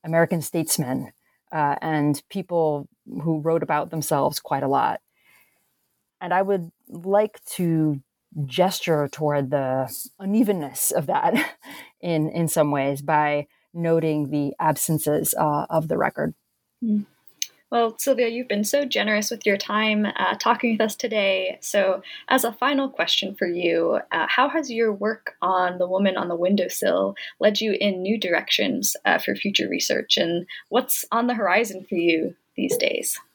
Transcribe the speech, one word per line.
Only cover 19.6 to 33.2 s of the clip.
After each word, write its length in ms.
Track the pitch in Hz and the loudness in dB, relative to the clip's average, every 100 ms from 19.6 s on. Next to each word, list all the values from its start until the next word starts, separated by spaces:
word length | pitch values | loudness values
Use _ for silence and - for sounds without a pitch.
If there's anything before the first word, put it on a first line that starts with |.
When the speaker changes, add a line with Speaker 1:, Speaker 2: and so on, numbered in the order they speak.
| - 208 220 214 208 | 0 0 2 2 0
Speaker 2:
uh, 300 | - 185 190 | 0 -2 0
talking 320 | - 240 240 | 0 0 0
with 100 | 220 | 0
us 140 | 220 - | 0 -2
today. 640 | 233 214 196 190 185 - | -2 0 2 0 -2 -6
So 420 | - 208 190 185 - - - | -2 0 2 0 -4 -18 0
as 140 | 262 240 | 2 2
a 80 | |
final 340 | 220 254 277 269 | -2 0 0 -2
question 480 | - 170 - 196 202 | -2 0 0 -2 -4
for 120 | 180 | -2
you, 520 | 175 175 170 170 - - | 0 2 2 2 0 0
uh, 160 | 170 160 | -2 0
how 180 | - 285 | 2 2
has 220 | 320 269 | 2 -4
your 220 | 226 226 | 0 0
work 420 | 202 208 220 - - | 0 -2 -4 -10 -4
on 360 | 180 185 180 180 | 0 2 0 0
the 100 | 180 | -2
woman 280 | 190 202 190 | 2 2 0
on 140 | 175 | -2
the 60 | 170 | 0
windowsill 800 | 180 202 180 - - 185 196 202 - - | 2 2 0 -2 0 2 0 -2 -14 0
led 200 | 214 208 | 2 2
you 140 | 220 | -2
in 280 | - 202 185 | 0 0 0
new 160 | 185 220 | -2 -2
directions, 800 | 185 170 - - 101 87 - - | 0 -2 0 0 0 0 -2 -2
uh, 140 | - 82 | 0 0
for 180 | - - | 0 -4
future 320 | 202 - - | -4 -4 -4
research? 480 | - - - - - | -4 -2 -2 0 0
And 280 | 170 170 180 - - | 2 -2 -4 -16 -2
what's 340 | 247 254 - - | -2 0 -4 -2
on 160 | 226 247 | -2 0
the 60 | |
horizon 520 | 233 196 190 226 190 - | 0 2 2 0 -6 -6
for 60 | 175 | 0
you 400 | 170 160 - - _ - | 2 2 0 -6 _ -6
these 220 | - - | -2 2
days? 420 | - - - - | 0 0 -4 -8